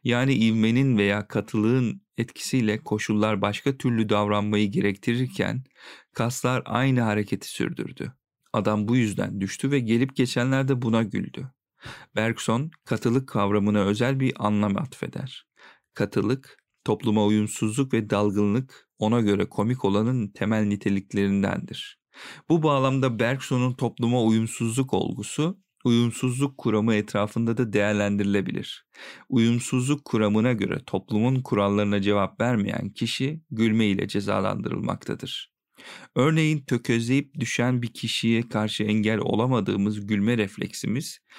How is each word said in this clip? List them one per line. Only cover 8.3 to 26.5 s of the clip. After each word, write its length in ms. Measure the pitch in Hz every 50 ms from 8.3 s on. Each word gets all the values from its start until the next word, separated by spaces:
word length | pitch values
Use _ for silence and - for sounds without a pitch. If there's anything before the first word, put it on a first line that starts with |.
| _ _ _ _ -
Adam 360 | 107 98 107 107 107 104 104
bu 80 | 120
yüzden 440 | 127 117 107 95 - 98 101 98 101
düştü 300 | 98 95 - - - 135
ve 100 | 143 139
gelip 360 | 120 110 113 117 127 131 -
geçenler 520 | - 127 123 - 123 120 131 135 135 135 131
de 140 | 139 123 120
buna 200 | 113 110 113 113
güldü. 480 | 98 110 101 - - - - 135 135 - _ _ _ _ _ - - - - - - -
Bergson, 540 | 110 107 113 113 - - - 113 120 147 160 - _ _
katılık 440 | - 113 110 - 120 117 135 131 -
kavramına 520 | - 117 101 101 101 104 101 104 104 104
özel 400 | 98 98 104 107 120 127 135 135
bir 120 | 131 127 - - -
anlam 300 | 104 107 104 104 104 98
atfeder. 680 | - - - - - - - - - 131 131 - - - _ _ _ - - - _ _ _ _
Katılık, 640 | - 104 101 - - 95 104 127 131 - - - _ _ _ _ _ -
topluma 420 | - 107 104 - 117 104 110 104
uyumsuzluk 640 | 104 107 107 107 104 - - - 107 110 131 139 131 -
ve 180 | 113 110 104
dalgınlık 760 | 107 101 104 104 95 101 104 101 101 123 131 131 - - _ _ _ -
ona 220 | 107 107 117 120
göre 280 | 113 101 101 101 101 -
komik 360 | - - 104 113 127 127 -
olanın 440 | 98 98 101 110 117 131 127 110 98
temel 360 | 101 - 101 104 110 110 107
niteliklerindendir. 1400 | 104 101 101 - 101 101 98 - - - 101 98 98 98 98 98 98 95 - 87 - - - - - - _ _ _ _ - - - - - - -
Bu 140 | 165 175 156
bağlamda 560 | 156 143 135 131 135 131 135 131 131 117 104
Bergson'un 540 | 117 117 135 135 - - 139 127 123 127 127
topluma 500 | - 131 117 - - 120 117 123 123 113
uyumsuzluk 720 | 113 110 110 110 113 - - 120 113 110 127 135 131 -
olgusu, 640 | 95 - - - - 107 - - - 151 170 196 - _ _ _ _ -
uyumsuzluk 720 | 123 117 117 120 117 113 - - 127 120 127 143 143